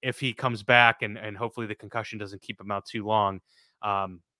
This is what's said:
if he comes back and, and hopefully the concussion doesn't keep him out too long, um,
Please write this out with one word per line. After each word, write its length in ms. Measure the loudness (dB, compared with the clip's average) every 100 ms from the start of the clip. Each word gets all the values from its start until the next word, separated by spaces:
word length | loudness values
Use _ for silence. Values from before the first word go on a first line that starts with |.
if 180 | -8 -4
he 140 | -6
comes 300 | -2 -4 -4
back 400 | 6 8 8 6
and, 120 | -4 -8
and 180 | -10 -6
hopefully 300 | -6 -6 -8
the 80 | -8
concussion 420 | -8 -8 -8 -10
doesn't 240 | -10 -12
keep 180 | -14 -12
him 120 | -6
out 140 | -6 -6
too 180 | -8 0
long, 360 | 2 2 -2 -12 _ _ _
um, 380 | -2 -2 -2 -8 _